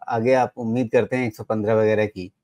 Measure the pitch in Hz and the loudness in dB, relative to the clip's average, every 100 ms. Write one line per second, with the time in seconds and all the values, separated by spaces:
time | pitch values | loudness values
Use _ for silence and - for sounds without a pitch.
0 | - 117 117 131 123 - 113 120 117 127 | -6 -2 2 2 2 -4 -4 -2 0 0
1 | 101 127 120 - - 110 104 110 107 107 | 0 -2 -4 -6 -6 -2 0 2 2 2
2 | 107 95 90 _ | -2 -4 -14 _